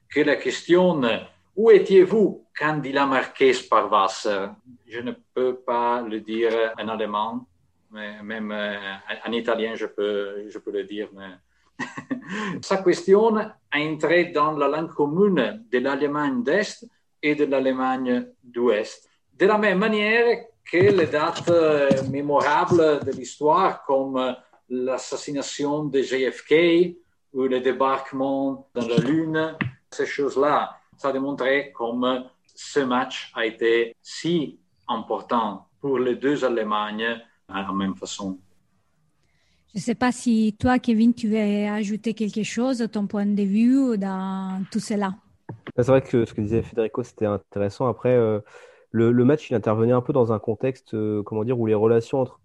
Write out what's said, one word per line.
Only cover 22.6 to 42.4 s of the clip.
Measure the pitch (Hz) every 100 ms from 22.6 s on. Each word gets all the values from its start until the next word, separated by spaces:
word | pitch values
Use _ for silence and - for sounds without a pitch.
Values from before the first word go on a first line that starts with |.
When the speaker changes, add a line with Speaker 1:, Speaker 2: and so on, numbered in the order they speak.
| 180 175 156 143
Speaker 1:
de | 127
l'histoire, | 127 123 - 151 175 190 -
comme, | - 135 135 131
euh, | 127 123 _ _ _
l'assassination | 127 127 127 - 131 - 143 131 - 143 147
de | 151 135
J | 120 131 127
F | -
K | - 151 170 170 180 - _ _ _
ou | 135
le | 131 127
débarquement | 131 120 135 135 - 135 135 135 139 135 -
dans | 123 113
la | 117
Lune, | 123 160 160 160 160 156 - - _
ces | - 135
choses-là, | - 139 131 147 - - - _ _
ça | 139
a |
démontré | 135 139 127 123 139 139
comme | - 117 123 127 127 127 _ _ -
ce | - 147
match | 131 123 - - - 120
a | 113
été | 113 117 117 117 -
si | - - 160 170 131 - _ _ -
important | 113 104 107 - 123 107 98 - _
pour | 143 127
les | 123 117
deux | 139 143
Allemagnes | 127 117 107 107 107 107 113 117 - _ _
à | 98
la | 95
même | 95 98 92
façon. | 95 - 98 92 _ _ _ _ _ _ _ _ _ _ _ _ _ 202
Speaker 2:
Je |
ne |
sais | -
pas | 226 247
si | 240 - 220 220 -
toi, | 254 254
Kevin, | 247 220 233
tu | 233 220
veux | 220 208 208 208
ajouter | 208 202 214 226 214
quelque | 214 214